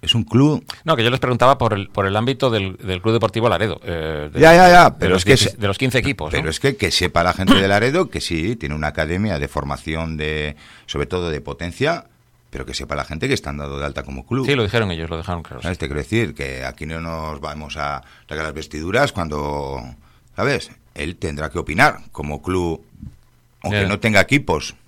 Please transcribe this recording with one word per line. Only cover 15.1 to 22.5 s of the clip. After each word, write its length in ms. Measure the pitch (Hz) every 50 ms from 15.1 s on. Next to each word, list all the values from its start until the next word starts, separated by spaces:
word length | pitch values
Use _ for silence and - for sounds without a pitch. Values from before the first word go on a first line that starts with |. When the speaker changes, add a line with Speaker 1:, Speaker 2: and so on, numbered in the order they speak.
| 82 80
Speaker 2:
dejaron 240 | 82 92 90 85 80
claro, 160 | - - 64
sí. 20 | -
Speaker 1:
¿Sabes? 140 | 82 92 -
Te 80 | - 69
quiero 120 | 69 76
decir 360 | 69 - - 113 117 85 65
que 280 | - 71 67 65 64 65
aquí 220 | 65 65 - 76
no 160 | 76 80 82
nos 400 | 82 82 82 82 78 78 78 71
vamos 340 | 76 78 73 76 76 73 73
a 280 | 80 73 71 71 67 65 - - - _ _
sacar 140 | 76 76 80
las 80 | 78 71
vestiduras 580 | 76 76 - - 76 78 87 95 120 143 135
cuando, 720 | - 98 85 80 73 73 73 73 73 71 69 67 67 65 62 64 62 - - _ _ _ _ _ _
¿sabes? 340 | - 101 131 143 117 - - - _ _ _ _
Él 220 | - 73 80 90
tendrá 340 | - - 82 73 71 76 78
que 80 | - 87
opinar 440 | 80 - 73 90 127 147 - - - -
como 320 | - - 73 73 73 71 -
club, 420 | -